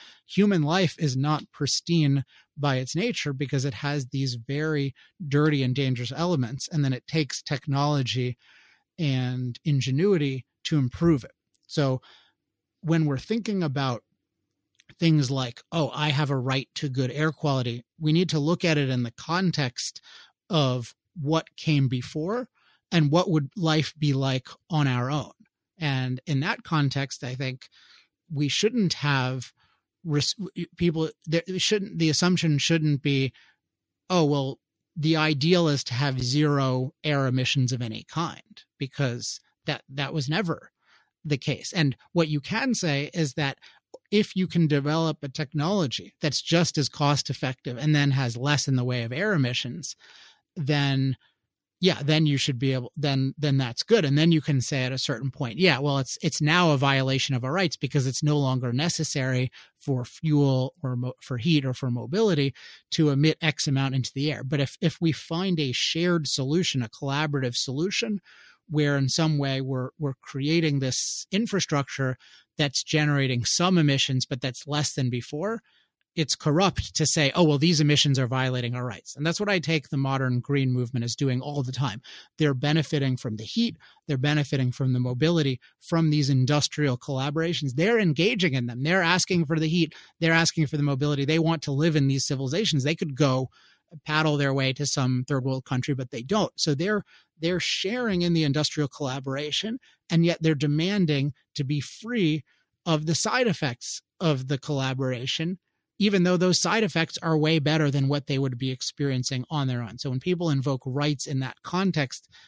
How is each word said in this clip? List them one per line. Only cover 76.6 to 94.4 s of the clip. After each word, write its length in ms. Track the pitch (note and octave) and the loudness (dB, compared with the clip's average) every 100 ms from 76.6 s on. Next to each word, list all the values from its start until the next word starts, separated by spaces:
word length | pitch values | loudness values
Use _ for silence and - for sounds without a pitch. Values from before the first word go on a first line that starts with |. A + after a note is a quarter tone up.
| F#3+ - - - | 4 2 -2 0
to 100 | D3+ | 0
say, 260 | - C#3 E3 | 2 2 4
"Oh, 80 | |
well, 140 | E3 C#3+ | 4 6
these 220 | E3 D#3 | 4 4
emissions 400 | D3 D3 D3 C3+ | 4 4 4 2
are 80 | B2 | 0
violating 480 | C3 C3 B2+ A#2+ B2 | 0 0 -2 -4 -4
our 100 | B2 | -6
rights." 300 | A2 - - | -10 -14 -4
And 100 | D#3 | -4
that's 140 | E3+ | -2
what 100 | G#3 | 0
I 100 | F#3+ | 0
take 300 | D#3+ D#3+ - | 0 -2 0
the 80 | C#3+ | -2
modern 440 | C3+ C3+ C3 B2 | 0 0 0 0
green 300 | - C#3+ C3 | 0 0 2
movement 340 | B2+ A#2+ B2+ A#2 | 0 -2 -4 -4
is 100 | - | -2
doing 260 | C#3 B2+ | 0 0
all 220 | D3 D3 | -2 -4
the 80 | B2+ | -4
time. 300 | B2+ C#3 A3 - - - - | -2 -4 -4 -12 -20 -18 0
They're 160 | D3+ | 0
benefiting 640 | C3 C#3+ D#3 C#3+ D3+ C3+ B2+ | 2 2 2 2 0 0 -2
from 220 | B2+ G#2+ | -4 -8
the 80 | G#2+ | -6
heat. 320 | - A#3 - - _ - | -2 -2 -4 -16 _ -6
They're 100 | C3+ | -2
benefiting 560 | D3 D3+ C#3+ C#3+ B2+ | 2 0 0 0 0
from 180 | - C3+ | 0 0
the 80 | B2 | 0
mobility, 640 | B2 B2 D#3 E3+ C#3 B2+ - _ | -2 0 2 2 2 -2 -8 _
from 300 | - E3+ D#3+ | -2 2 4
these 200 | D3+ C#3 | 4 4
industrial 680 | C3+ B2+ D3 - - D3 B2+ | 4 4 2 2 0 0 0
collaborations. 800 | - C3 C#3 D3+ E3 C#3 C#3 B2 | -4 -4 -2 -2 -2 -2 -2 0
They're 220 | F#3 A#3 | 2 4
engaging 560 | F#3+ C#3 F#3 B3 F3 | 2 4 2 2 0
in 120 | C3 A#2+ | 0 -2
them. 180 | A#2+ | -2
They're 180 | C#3+ F#3 | 0 2
asking 440 | E3+ F3+ - F3+ D3 | 4 2 2 0 2
for 120 | D#3+ | 0
the 120 | D#3 | 2
heat. 240 | F3 D#3+ - - _ | 2 0 -4 -20 _
They're 140 | E3 | 2
asking 340 | E3 E3 - D3 | 4 4 0 0
for 80 | D3+ | 0
the 80 | |
mobility. 400 | C#3+ C#3 D3 C#3+ | 0 0 0 0
They 160 | C#3 D#3+ | 0 2
want 220 | D#3+ E3 | 2 0
to 80 | - | -2
live 240 | C#3 E3 D3+ | 0 2 4
in 120 | C#3 | 2
these 200 | C3+ - | 2 -2
civilizations. 560 | C3 C3+ E3 A3 D3+ | -4 -2 -2 0 0
They 120 | C3+ E3 | 0 -2
could 200 | E3 B2+ | -4 0
go 340 | C#3+ C3 C3 _ _ _ _ D#3+ - | 2 2 -4 _ _ _ _ -16 -2
paddle 320 | D3+ D#3 | 0 2
their 160 | D3 | 2